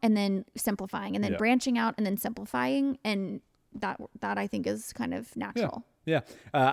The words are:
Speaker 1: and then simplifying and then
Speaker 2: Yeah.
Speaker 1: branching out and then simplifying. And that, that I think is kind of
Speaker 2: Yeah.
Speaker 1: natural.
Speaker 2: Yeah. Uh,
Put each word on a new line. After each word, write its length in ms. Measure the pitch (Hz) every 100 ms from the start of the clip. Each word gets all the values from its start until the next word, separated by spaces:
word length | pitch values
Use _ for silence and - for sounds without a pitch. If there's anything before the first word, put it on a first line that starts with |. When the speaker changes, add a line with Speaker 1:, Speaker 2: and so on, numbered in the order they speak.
Speaker 1:
and 120 | 226 214
then 300 | 202 190 - -
simplifying 600 | - 202 190 - 196 202
and 80 |
then 80 | 202
Speaker 2:
Yeah. 40 | 190
Speaker 1:
branching 400 | 214 254 269 240
out 180 | 226 -
and 80 | 202
then 120 | 202
simplifying. 800 | - 226 208 247 254 277 277 262
And 380 | 214 202 190 202 - _ _
that, 260 | - 190 - - -
that 160 | 202 202
I 100 | 196
think 200 | 208 -
is 260 | 214 -
kind 200 | - 240
of 160 | - 240 -
Speaker 2:
Yeah. 100 | 202
Speaker 1:
natural. 380 | 240 208 - - _ -
Speaker 2:
Yeah. 160 | 156 - - -
Uh, 40 | 147 131